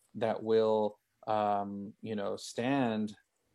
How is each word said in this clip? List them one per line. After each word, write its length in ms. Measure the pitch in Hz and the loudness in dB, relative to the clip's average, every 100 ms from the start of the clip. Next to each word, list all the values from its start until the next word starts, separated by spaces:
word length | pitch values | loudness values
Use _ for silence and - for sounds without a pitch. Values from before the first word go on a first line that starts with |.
| _ | _
that 280 | 110 110 - | -4 -2 -2
will, 560 | 110 110 110 107 104 - _ _ - | 2 4 6 4 2 -4 _ _ -2
um, 640 | 107 104 101 101 101 101 - | 0 2 0 -2 -6 -10 -12
you 160 | 110 107 | -8 -4
know, 200 | 101 98 | -4 -6
stand, 800 | - - 123 139 120 107 107 104 _ _ _ | -8 -4 0 2 2 0 -2 -6 _ _ _